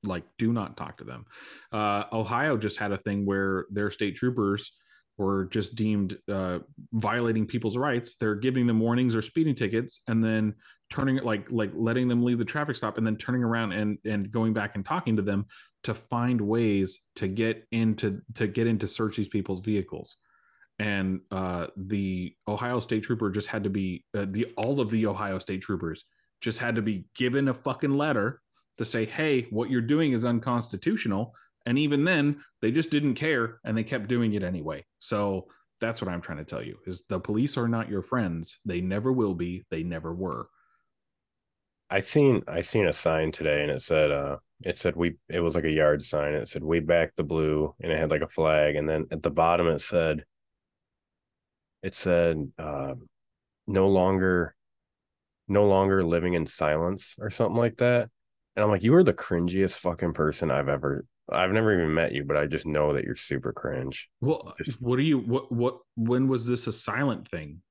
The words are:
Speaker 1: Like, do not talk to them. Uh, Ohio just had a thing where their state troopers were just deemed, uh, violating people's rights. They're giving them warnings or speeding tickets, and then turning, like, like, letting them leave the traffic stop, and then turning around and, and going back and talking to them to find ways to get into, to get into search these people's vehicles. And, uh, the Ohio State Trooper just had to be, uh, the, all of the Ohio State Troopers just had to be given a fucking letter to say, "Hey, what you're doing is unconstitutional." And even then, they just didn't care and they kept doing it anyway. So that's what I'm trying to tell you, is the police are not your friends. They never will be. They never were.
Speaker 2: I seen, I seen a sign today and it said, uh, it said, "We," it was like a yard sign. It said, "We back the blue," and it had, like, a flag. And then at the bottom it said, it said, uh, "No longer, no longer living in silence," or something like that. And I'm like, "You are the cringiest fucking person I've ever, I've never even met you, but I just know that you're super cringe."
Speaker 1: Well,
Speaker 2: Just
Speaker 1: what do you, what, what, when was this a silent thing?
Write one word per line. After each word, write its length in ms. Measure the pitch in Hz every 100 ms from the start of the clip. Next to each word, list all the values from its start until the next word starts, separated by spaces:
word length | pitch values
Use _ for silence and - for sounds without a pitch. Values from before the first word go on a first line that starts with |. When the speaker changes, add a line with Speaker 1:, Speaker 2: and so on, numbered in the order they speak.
Speaker 1:
Like, 200 | 104 90 - -
do 160 | 113
not 240 | 117 98 -
talk 220 | - -
to 60 |
them. 200 | - 64 110 - - - -
Uh, 320 | 107 104 101 101
Ohio 460 | 113 107 120 151 120
just 180 | 104 -
had 160 | 104
a 60 | 98
thing 260 | - 101
where 400 | 98 98 98 92 -
their 200 | 101 104
state 260 | - 104 -
troopers 560 | 123 120 101 104 - _ _ _ _ -
were 300 | 98 98 92
just 300 | 110 98 -
deemed, 420 | 107 104 95 95 -
uh, 280 | 98 92 90 - - -
violating 540 | 113 110 117 117 110 104
people's 320 | 123 113 117
rights. 380 | 143 123 120 -
They're 160 | 110
giving 320 | 104 127 127 120
them 140 | 113
warnings 360 | 113 120 127 113
or 60 |
speeding 320 | 107 - 160
tickets, 460 | 123 107 113 127 - -
and 160 | 113
then 320 | 113 110 107 107 _ _ _
turning, 260 | - 135 131
like, 280 | 120 107 -
like, 200 | 117 123
letting 320 | 87 113 123 127
them 140 | 120
leave 140 | 120 120
the 60 |
traffic 320 | 113 151 147 127
stop, 220 | 110 104
and 80 | 113
then 100 | 107
turning 260 | - 127
around 300 | 117 117 110
and, 240 | 92 107 104
and 260 | 107 107 98
going 220 | 113 113
back 220 | 110 104
and 100 | -
talking 320 | 95 170 180 110
to 60 |
them 240 | 98 98 104 - - _
to 100 | -
find 440 | 107 - 120 120 123
ways 600 | 101 117 113 101 95 - _ -
to 100 | 98
get 400 | 98 113 - -
into, 480 | 117 113 107 107 98 -
to 120 | 113 107
get 200 | 120 117
into 200 | 110 98
search 300 | - 110 107
these 120 | 101
people's 320 | 104 95 92
vehicles. 560 | 104 104 90 78 80 - _ _ _ _ _ _
And, 420 | 107 101 95 95 -
uh, 380 | 95 92 87 82 -
the 560 | 92 104 95 92 90 _ -
Ohio 320 | 104 120 123
State 240 | - 110
Trooper 260 | - 113 107
just 160 | 98 101
had 160 | 113
to 60 | 101
be, 340 | 98 95 90 _
uh, 120 | 104 98
the, 180 | 101 113 -
all 220 | 117 139
of 100 | 113
the 160 | 113 107
Ohio 320 | 98 101 95
State 240 | - 95
Troopers 420 | - 95 82 78 - _ _ _
just 160 | 117 107
had 160 | 120
to 80 | 117
be 240 | 107 101 - -
given 320 | 123 135 139
a 60 |
fucking 420 | 127 - 127 147 139
letter 460 | 151 123 104 - _ _ _ -
to 60 |
say, 200 | 120 117
"Hey, 380 | 110 - 156 135 117
what 200 | 107 120
you're 100 | 127
doing 320 | 113 147 156
is 120 | 120
unconstitutional." 1120 | 120 117 120 120 113 98 - 214 117 98 117 - _ _ 131
And 120 | 131
even 260 | 151 143
then, 380 | 160 175 143 143 - _
they 100 | 107
just 180 | 135 160
didn't 240 | 147 147
care 440 | 120 156 139 113 113
and 120 | - 110
they 80 |
kept 220 | 110 127 104
doing 260 | 120 117
it 80 | 104
anyway. 420 | 92 90 76 73 - _
So 480 | - 104 101 95 - _ _ _
that's 200 | 113 113
what 80 | 92
I'm 100 | 87
trying 180 | - 76
to 60 |
tell 180 | 76 69
you, 140 | 57 - -
is 180 | 90 _
the 100 | 95
police 360 | - 107 139 -
are 120 | 117
not 200 | 117 110
your 140 | 101
friends. 560 | - 127 98 82 82 -
They 160 | 101 87
never 320 | 92 98 123
will 220 | 127 104
be. 300 | 87 87 92 -
They 120 | 80
never 320 | 85 82 80
were. 340 | 87 92 60 - _ _ _ _ _ _ _ _ _ _ _ _ _ _
Speaker 2:
I 100 | 98
seen, 420 | 95 151 143 117 -
I 120 | 82
seen 240 | 90 113 92
a 60 |
sign 400 | 73 85 80 78
today 300 | - 78 73
and 80 | 73
it 100 | 67
said, 280 | - 78 76
uh, 280 | 71 69 69 _ _
it 140 | - -
said, 160 | 90 80
"We," 200 | 85 80 _
it 120 | 87
was 140 | 85
like 100 | 82
a 60 | 78
yard 300 | 78 76 76
sign. 300 | 65 76 73
It 140 | 76 58
said, 140 | -
"We 160 | 78 82
back 320 | 78 85 80 -
the 80 |
blue," 500 | 78 80 78 76 76 -
and 100 | 82
it 60 | 78
had, 120 | 78
like, 120 | 76
a 40 | 76
flag. 500 | - 80 78 76 73
And 120 | 76
then 180 | 78 78
at 120 | 80
the 80 | 78
bottom 360 | 76 82 87 85
it 120 | 78
said, 440 | - - 82 76 - _ _ _ _ _ _ _ _ _ _ _ _ _ _ _
it 120 | 95
said, 560 | - 95 87 85 80 135 -
uh, 360 | 80 71 69 65 - _ _ _ _ _ -
"No 220 | 98 95
longer, 640 | 95 92 95 95 90 82 _ _ _ _ _ _ _ _ _ -
no 180 | 101 104
longer 360 | 98 98 95
living 300 | 85 85 87
in 120 | 87 78
silence," 720 | - 76 76 85 98 - -
or 120 | 107
something 260 | - 110 110
like 200 | 117 110
that. 300 | 123 123 117 _ _ _ _ -
And 80 |
I'm 60 | 107
like, 120 | 101
"You 120 | 107
are 80 | 165
the 100 | 165
cringiest 640 | - - 85 87 92 95 -
fucking 360 | 90 85 87
person 360 | 82 78 71 82
I've 180 | 65 69
ever, 360 | 71 71 71 - _ -
I've 220 | - 92
never 220 | 104 110
even 180 | 95 80
met 200 | 78 71
you, 120 | 65
but 120 | 71 73
I 80 | 73
just 180 | 76 80
know 280 | 76 76
that 100 | 71
you're 120 | - -
super 360 | - 69 -
cringe." 560 | - - - - - - _
Speaker 1:
Well, 320 | 123 156 - -
Speaker 2:
Just 180 | - 113
Speaker 1:
what 160 | 120 127
do 60 |
you, 160 | 156 139
what, 340 | 117 127 -
what, 280 | 117 120 - _ -
when 320 | 113 123 131
was 180 | 127 117
this 200 | 123 -
a 60 |
silent 560 | 107 - 107 143 113 -
thing? 320 | 87 76 85 _